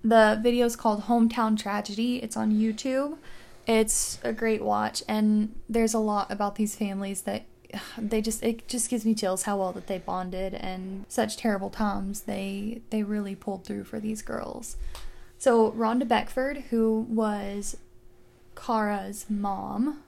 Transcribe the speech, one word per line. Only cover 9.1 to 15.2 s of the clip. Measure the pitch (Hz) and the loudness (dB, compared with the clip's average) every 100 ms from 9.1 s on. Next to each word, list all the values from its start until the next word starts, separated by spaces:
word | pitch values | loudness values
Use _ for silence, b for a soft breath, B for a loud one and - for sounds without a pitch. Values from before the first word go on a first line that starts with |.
chills | 220 190 185 | 2 0 0
how | - 202 | 0 0
well | 185 | -2
that | 185 - | -4 -6
they | 185 | -6
bonded | 185 185 185 185 190 | -4 -4 -4 -4 -4
and | 196 190 185 185 196 202 | -4 -6 -6 -8 -10 -4
such | - 214 - | -2 0 0
terrible | 226 196 196 | 0 0 -4
times | - 208 196 196 202 | 0 0 0 -4 -6
they, | - 202 196 196 208 226 - | -6 -6 -4 -4 -6 -8 -4
they | 220 | -2
really | 208 214 196 | 0 -2 -4
pulled | 196 - 190 | -6 -6 -8
through | 185 202 | -6 -8
for | 196 220 | -6 -6
these | 214 214 | -6 -6
girls. | - - - - - - B B B B | -6 -6 -6 -10 -10 -6 B B B B